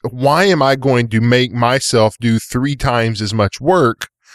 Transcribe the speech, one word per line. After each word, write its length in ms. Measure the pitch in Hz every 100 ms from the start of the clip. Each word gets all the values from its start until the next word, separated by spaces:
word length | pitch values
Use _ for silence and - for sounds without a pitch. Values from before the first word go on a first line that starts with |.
| -
why 340 | 127 135 156
am 180 | 196 165
I 140 | 135 135
going 320 | 131 123 117
to 140 | 110
make 320 | 117 123 127
myself 640 | 120 120 131 - 120 107 -
do 180 | 117 113
three 380 | - 127 135 139
times 460 | 135 120 113 107
as 120 | 107
much 280 | 107 101 -
work 480 | 135 185 123 107 - _ _